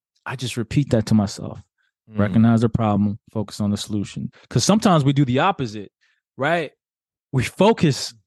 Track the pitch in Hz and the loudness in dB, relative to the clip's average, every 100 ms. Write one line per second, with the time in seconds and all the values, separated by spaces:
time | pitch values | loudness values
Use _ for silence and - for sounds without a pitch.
0 | _ _ - 131 123 123 110 - 139 117 | _ _ -14 -8 -8 -6 -2 -2 2 0
1 | 110 110 101 - - - - _ _ _ | 2 2 2 -6 -12 -14 -20 _ _ _
2 | _ 107 101 95 113 113 113 - 113 101 | _ -4 0 4 4 4 2 0 0 0
3 | 104 101 _ 110 101 - 104 101 - 104 | 0 -4 _ -8 -8 -4 -4 -4 -4 -6
4 | 95 - - - _ 127 - 214 214 165 | -6 -8 -12 -14 _ -2 2 2 4 2
5 | 135 143 139 127 180 190 123 107 95 _ | 2 2 2 2 0 -2 -6 -10 -16 _
6 | _ _ _ - 139 170 151 - _ _ | _ _ _ -6 -2 -2 -4 -12 _ _
7 | _ _ _ 135 - - 196 226 165 135 | _ _ _ -4 -4 2 2 4 2 0
8 | - - | -6 -14